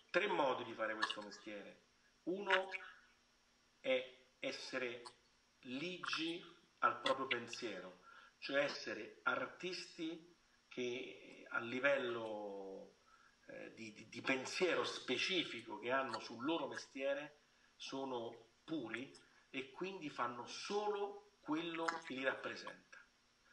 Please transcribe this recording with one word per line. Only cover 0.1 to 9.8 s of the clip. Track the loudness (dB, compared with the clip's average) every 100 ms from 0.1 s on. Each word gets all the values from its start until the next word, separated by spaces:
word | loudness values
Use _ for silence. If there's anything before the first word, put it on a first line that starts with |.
| 4 6
modi | 6 6 4
di | 0
fare | 0 0
questo | 2 0 -2
mestiere. | -8 -10 -8 -8 -10 -16 -20 _ _ _
Uno | -4 0 4 4 4 -4 -10 -16 -20 -20 _ _ _ _ _ _
è | 2 2 2 -10 -20 _
essere | -4 -4 -4 -2 -2 -4 -10 -18 _ _ _ _
ligi | -6 -4 -2 -2 -2 0 0 -2 -8 -16 -20 _
al | 2 4
proprio | 2 2 2
pensiero, | 0 -2 -4 -4 -4 -8 -14 -18 -20 -20 -8
cioè | 2 4
essere | 4 0 -4 -4 -6 -2
artisti | 2 2 0 -4 -6 -6